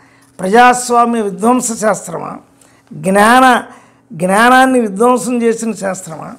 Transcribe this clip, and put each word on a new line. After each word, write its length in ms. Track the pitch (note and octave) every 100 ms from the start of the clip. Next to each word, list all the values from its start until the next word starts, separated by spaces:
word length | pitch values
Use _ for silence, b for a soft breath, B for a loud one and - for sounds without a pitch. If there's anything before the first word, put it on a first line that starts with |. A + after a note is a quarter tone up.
| b b b -
ప్రజాస్వామ్య 800 | F#3 A3 B3 B3 - A#3+ A#3 A#3
విధ్వంస 520 | G3+ F3+ A3 B3+ A#3+
శాస్త్రమా, 640 | A3+ G#3+ F#3 - - - - _ _ b b b
జ్ఞాన, 680 | D3+ E3 G3 G#3+ B3+ C4 A3+ - B B B B
జ్ఞానాన్ని 680 | E3+ F3+ G3 A#3+ B3+ C4 B3+
విధ్వంసం 640 | A3 F#3+ A#3+ B3+ A3 B3
చేసిన 300 | A#3 A3+ A3+
శాస్త్రమా? 640 | F#3+ G3 F3+ E3 D3+ D#3